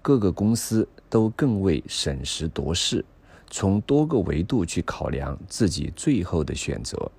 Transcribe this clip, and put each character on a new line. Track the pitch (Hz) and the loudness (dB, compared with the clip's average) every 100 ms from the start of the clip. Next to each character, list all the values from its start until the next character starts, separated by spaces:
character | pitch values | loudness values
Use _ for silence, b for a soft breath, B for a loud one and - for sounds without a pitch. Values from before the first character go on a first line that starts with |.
各 | - 139 | 4 4
个 | 101 | 4
公 | 82 104 113 | 2 2 2
司 | - 110 - - _ | 0 0 0 -4 _
都 | 113 110 | 2 2
更 | 110 147 104 | 2 0 2
为 | 95 76 - | 2 2 -2
审 | - - 67 | -4 -4 -4
时 | 65 - 80 | -6 -4 -4
度 | - 67 | -4 -2
势， | 85 - 180 - - B B B | -2 0 -2 -4 -14 B B B
从 | - 98 101 | -2 2 2
多 | - 143 151 | 2 2 4
个 | 131 | 2
维 | 76 73 | 0 0
度 | 87 127 | 0 0
去 | 85 - | 0 -2
考 | - - 71 | -4 -4 -4
量 | 67 69 71 - | -4 -4 -8 -10
自 | - 104 | 0 0
己 | 76 65 | 0 -6
最 | - - 127 | -4 0 0
后 | 87 85 | 2 0
的 | 71 | -2
选 | 73 - - | -4 -4 -6
择。 | - - 50 | -6 -8 -8